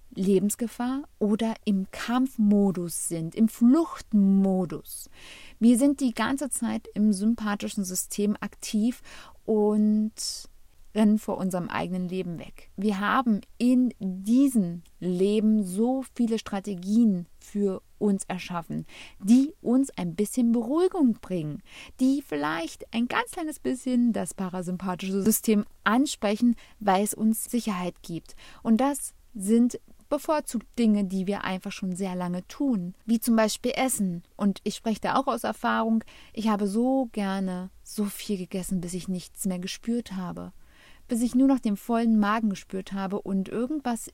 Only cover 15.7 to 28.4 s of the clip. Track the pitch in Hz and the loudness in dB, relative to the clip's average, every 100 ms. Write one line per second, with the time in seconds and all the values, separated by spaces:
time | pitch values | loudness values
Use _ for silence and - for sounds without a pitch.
15.7 | 190 233 262 247 - 233 226 - 196 202 | 0 0 0 -4 -2 0 0 -4 -6 -6
16.7 | 180 185 220 226 180 170 - - 208 202 | -6 0 4 4 2 -4 -16 -8 -2 0
17.7 | 185 - - 208 196 - 175 - 175 - | -2 -10 -2 0 0 -2 -8 -6 -8 -6
18.7 | - 156 - - - 196 247 285 - - | -8 -10 -16 -20 -4 4 6 6 -2 0
19.7 | 254 277 - 180 165 208 - 233 240 226 | 2 0 -4 -6 -4 -2 0 2 2 0
20.7 | 311 370 381 262 - - 180 151 143 - | 2 2 4 2 2 -4 -6 -6 -8 -14
21.7 | - - - 262 277 - 294 294 330 330 | -20 -18 0 2 2 -2 -4 -2 -4 -6
22.7 | - - 226 247 - 494 - 311 - 254 | -10 -8 -4 -2 0 -2 -4 -8 -6 -6
23.7 | 262 254 247 240 202 180 - 185 185 175 | -4 0 2 2 0 -4 -6 -6 -6 -6
24.7 | 180 190 175 190 196 196 214 - 208 - | -6 -6 -6 -4 0 2 2 2 2 0
25.7 | - - 240 294 - 202 214 240 226 - | -4 0 2 2 -2 -2 2 2 0 -6
26.7 | - 208 190 208 - 220 220 - 247 220 | -4 2 2 2 0 0 0 -2 -4 -2
27.7 | 185 180 - - 165 - - | -4 -6 -8 -10 -10 -12 -18